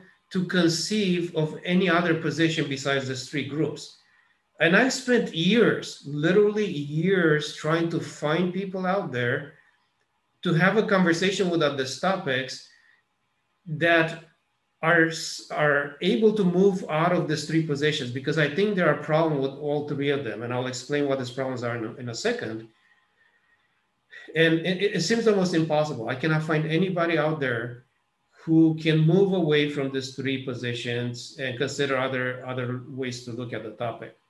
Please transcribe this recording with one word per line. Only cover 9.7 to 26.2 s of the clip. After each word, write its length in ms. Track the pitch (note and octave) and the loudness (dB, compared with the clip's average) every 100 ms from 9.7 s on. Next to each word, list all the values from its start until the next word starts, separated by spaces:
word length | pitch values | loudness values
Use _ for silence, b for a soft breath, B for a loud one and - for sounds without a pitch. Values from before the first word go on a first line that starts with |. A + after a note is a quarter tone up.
| b b _ _ _ _ _ | b b _ _ _ _ _
to 100 | F3+ | 0
have 240 | D#3+ F#3 G#3+ | 2 4 2
a 100 | G3+ | 2
conversation 640 | G3 E3+ D#3+ F#3 G3 F3+ | 4 4 2 0 0 0
with 120 | E3 | 0
on 140 | D3 C3+ | 0 0
these 240 | B2+ - | -4 -4
topics 680 | F3+ F#3+ C#3+ B2+ B2+ - b b b b _ _ _ _ _ _ - | -2 -2 -2 -4 -4 -12 b b b b _ _ _ _ _ _ -10
that 560 | C#3+ E3+ E3 D#3+ - - _ _ _ _ _ | -2 2 4 2 -4 -16 _ _ _ _ _
are, 260 | D#3+ E3+ D#3+ | 2 4 4
s-, 420 | D#3+ - - - | 0 -8 -12 -8
are 460 | - D3+ C#3+ C#3+ - | 0 2 2 0 -2
able 300 | F3+ A#3 G#3+ | 0 4 4
to 100 | G#3+ | 4
move 420 | F3+ F3 G3 F#3 - | 2 4 4 2 -2
out 220 | D3+ F3 | 0 2
of 160 | F3 C#3+ | 2 0
these 180 | D3+ - | -4 0
three 200 | D#3+ D#3 | 0 0
positions, 460 | C#3 D3+ D3+ B2 | 0 0 0 -4
because 260 | C3 C3 D3 | -6 -2 0
I 160 | C#3+ | 0
think 220 | D3 G#3 F#3+ | 2 0 2
there 120 | E3 | 2
are 160 | D3 | 2
problems 380 | - D#3 E3 C#3+ | 2 2 2 0
with 180 | C3+ C3+ | -2 -4
all 300 | D3 D3 D3 | -4 -4 -2
three 220 | C3+ C#3+ | -2 -2
of 120 | C#3 | -2
them. 200 | A2 G2+ | -4 -8
And 100 | A#2 | -6
I'll 140 | B2 B2+ | -4 -4
explain 400 | B2 - D3 C#3+ | -8 -4 -2 0
what 120 | C3+ | -2
these 120 | A#2+ | -4
problems 320 | C#3 C3 B2 | -6 -6 -4
are 120 | A#2+ A#2 | -4 -4
in 100 | A2 | -6
a, 80 | A#2+ | -8
in 140 | B2 | -10
a 60 | A2+ | -4
second. 540 | A3 A#3 A2 A2 A2 _ _ _ _ _ _ _ _ _ _ _ _ _ _ B B D#3 | -4 -4 -6 -10 -12 _ _ _ _ _ _ _ _ _ _ _ _ _ _ B B 2
And 180 | E3 D#3+ | 4 4
it, 220 | F3 F3+ | 0 0
it, 120 | G3+ F3+ | 0 0
it 60 | |
seems 260 | - A#3 A3 | 0 2 2
almost 260 | G3+ F3+ | 2 2
impossible. 540 | E3+ D#3+ D3+ D3+ B2 A2 | 2 2 0 0 -4 -6
I 80 | |
cannot 280 | C3 | -2